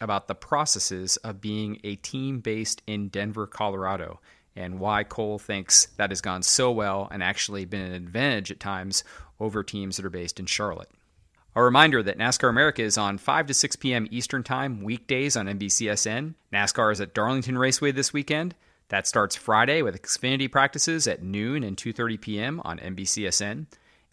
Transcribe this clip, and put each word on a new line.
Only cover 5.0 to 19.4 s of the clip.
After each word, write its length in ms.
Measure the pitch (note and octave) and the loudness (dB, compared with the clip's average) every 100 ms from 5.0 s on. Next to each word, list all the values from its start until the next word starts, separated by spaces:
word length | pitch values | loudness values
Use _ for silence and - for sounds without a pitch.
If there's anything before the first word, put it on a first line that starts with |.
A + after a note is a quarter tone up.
Cole 360 | G#2+ - G#2+ G#2 | 0 -4 -4 -4
thinks 460 | - G2 F2+ - - - | -6 -6 4 4 4 2
that 140 | G2+ | 0
has 80 | F#2+ | 0
gone 240 | G2+ F2+ | -4 0
so 280 | F2+ - B2+ | 2 4 4
well 360 | A2+ G#2 G2 G2 | 2 0 0 -4
and 120 | G2 | -2
actually 400 | F#2 G2+ - G2+ F2+ | -2 0 -4 -6 -6
been 160 | G2+ | -6
an 120 | F#2 | -6
advantage 580 | F#2 F2 G#2 C#3+ A2+ F#2+ | -8 -6 -2 0 0 -4
at 80 | G2 | -8
times 440 | G2+ F#2+ F#2+ F#2+ - - - - | -6 -4 -2 -4 -4 -12 -20 -6
over 240 | A2 G#2 | -4 -4
teams 340 | G2 G#2 F#2+ F#2 | -4 -6 -6 -6
that 80 | F#2+ | -6
are 40 | |
based 300 | F2 F2 - | -8 -8 -8
in 60 | F#2 | -4
Charlotte. 440 | - G#2 E2+ F2 _ _ _ _ _ _ A#2 | -2 -2 -6 -12 _ _ _ _ _ _ 4
A 80 | |
reminder 400 | B2 C3 D#3 B2+ | 8 10 10 8
that 160 | G2 F2+ | 2 0
nascar 300 | A#2 B2+ B2+ | 0 2 4
America 320 | A#2+ D3+ B2+ | 4 4 2
is 160 | A2 G#2 | 0 2
on 200 | G2+ G2+ | 0 -2
five 300 | - D3 C#3+ | 0 0 2
to 60 | |
six 220 | C3 C#3 - | 0 0 -2
P 180 | C3+ | 0
M 140 | B2 G#2+ | 0 0
Eastern 320 | A#2+ - C3+ | -4 -4 -4
Time 400 | A#2+ C3 C3+ A2 | -2 -2 -2 -4
weekdays 520 | G2+ B2 - C3 C#3 B2 | -6 -6 -2 0 2 0
on 120 | G2 | -2
N 100 | G2+ | -2
B 120 | G2 | 0
C 200 | - G#2+ | 0 0
S 160 | G#2 A2 | 0 0
N. 300 | A#2 D#3 - _ | -2 -6 -10 _
nascar 380 | G2+ G2+ - A2 | 0 2 2 2
is 100 | G2+ | 2
at 120 | G2 | -2
Darlington 440 | - G#2+ C3 B2+ B2+ | 0 2 0 -2 0
Raceway 340 | C3 - C#3+ | 2 2 0
this 220 | C3+ C3 | 0 -2
weekend. 420 | D3 C#3 D3+ F3 - _ _ - | -2 -2 -2 -2 -8 _ _ -4
That 180 | G2 - | -2 0
starts 280 | A#2 G2+ | 2 0
Friday 460 | - | 0